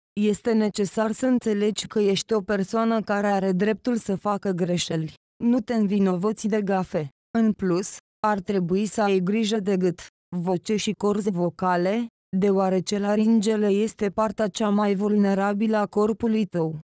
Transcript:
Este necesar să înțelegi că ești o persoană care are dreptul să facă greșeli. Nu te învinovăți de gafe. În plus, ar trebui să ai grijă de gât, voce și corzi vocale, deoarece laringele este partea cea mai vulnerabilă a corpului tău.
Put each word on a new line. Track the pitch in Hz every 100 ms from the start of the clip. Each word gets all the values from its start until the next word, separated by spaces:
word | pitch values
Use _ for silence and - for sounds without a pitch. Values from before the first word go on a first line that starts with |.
| _ -
Este | 208 202 240
necesar | 220 214 196 196 - 220
să | 220 262
înțelegi | 247 220 208 208 202 -
că | 220
ești | 202 190 -
o | 220
persoană | 190 202 190 226 226 226
care | - 202 208
are | 196 190
dreptul | 180 208 208 254 233
să | - 190
facă | 208 202 202
greșeli. | 175 175 175 - 165 156 - _ -
Nu | 233 247
te | 214
învinovăți | 226 202 208 196 180 214 220 220
de | 214
gafe. | 196 190 180 175 147 - _ 226
În | 220
plus, | - 190 170 202 - - _ 214
ar | 208
trebui | 185 202 170 190 214
să | -
ai | 202 190
grijă | 180 220 208 220
de | 196 190
gât, | 185 170 - _ _ 175
voce | 170 180 - 214
și | -
corzi | 190 202 208 208
vocale, | 175 175 165 185 175 180 226 233 - _ 190
deoarece | 202 190 190 185 - 202
laringele | 202 214 220 226 208 214 208
este | 196 220 - 202
partea | 220 220 202 214
cea | - 214
mai | 202 208 190
vulnerabilă | 208 208 202 190 202 202 220 214
a | 202
corpului | 208 214 214 233 220 202
tău. | 170 160 156 -